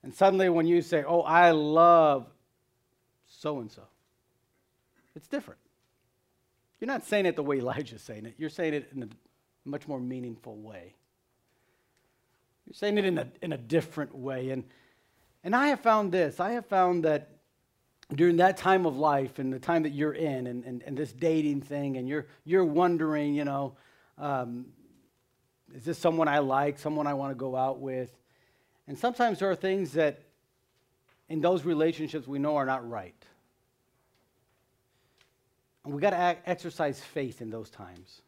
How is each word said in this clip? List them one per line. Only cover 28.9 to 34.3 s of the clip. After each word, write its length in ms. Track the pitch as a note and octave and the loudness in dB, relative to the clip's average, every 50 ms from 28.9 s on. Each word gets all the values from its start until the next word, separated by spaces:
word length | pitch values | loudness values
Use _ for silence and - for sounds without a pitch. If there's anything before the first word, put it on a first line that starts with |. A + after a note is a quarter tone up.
| C#3+ - | -8 -2
sometimes 420 | - B3 A#3+ - A#3+ A#3 G3 - | -2 -2 0 2 0 0 2 0
there 100 | F#3+ G3 | 0 -2
are 60 | F3+ | 0
things 360 | E3+ - F#3+ F#3+ G3 F#3 D3 | 0 -2 -2 0 -2 -2 -2
that 300 | C3 D#3+ D#3 D3 C#3+ - - _ _ _ _ _ _ _ _ _ _ _ _ _ _ _ _ _ _ _ _ _ | 0 2 2 2 0 -4 -20 _ _ _ _ _ _ _ _ _ _ _ _ _ _ _ _ _ _ _ _ _
in 120 | D#3+ D#3 | -4 0
those 240 | D3+ F3 F#3 F3 C#3 | 2 2 2 2 0
relationships 640 | F3 E3 D3+ D#3 E3+ D#3+ D3 D#3 C#3 - D#3 A#2+ B2+ | -2 0 2 2 0 0 -2 -8 -8 -8 -10 -8 -8
we 100 | C#3+ C#3 | -8 -4
know 180 | C#3+ D3+ D3+ | -4 -2 0
are 100 | D3 C3+ | 0 0
not 220 | C3 C3 C3 A#2+ A#2 | 0 -2 -4 -6 -8
right. 260 | A#2 G#2+ A2 G#2+ _ _ _ _ _ _ _ _ _ _ _ _ _ _ _ _ _ _ _ _ _ _ _ _ | -10 -10 -12 -14 _ _ _ _ _ _ _ _ _ _ _ _ _ _ _ _ _ _ _ _ _ _ _ _